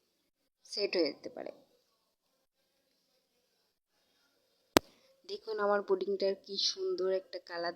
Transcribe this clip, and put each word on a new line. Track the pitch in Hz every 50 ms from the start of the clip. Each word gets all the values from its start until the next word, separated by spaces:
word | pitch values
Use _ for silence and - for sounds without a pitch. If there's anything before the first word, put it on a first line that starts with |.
| _ _ _ _ _ _ _ _ _ _ _ _ -
সেট | - - 214 202 196 -
হয়ে | 185 160
যেতে | 139 - - - -
পারে। | - - - - - - - _ _ _ _ _ _ _ _ _ _ _ _ _ _ _ _ _ _ _ _ _ _ _ _ _ _ _ _ _ _ 508 523 _ _ _ _ _ _ _ _ _ _ _ _ _ _ _ _ _ _ _ _ _ _ _ _ _ _ _ _ _ - - - - - _ _ _ _ _ _
দেখুন | - 202 208 - 226 214 214
আমার | 202 202 208 202
পুডিংটার | 196 196 190 185 185 196 196 190 196 190 196
কি | - - - 196
সুন্দর | 196 - - - 190 190 190 185 175 185 190
একটা | 190 185 - - - 180
কালার | - - 175 170 170 175 170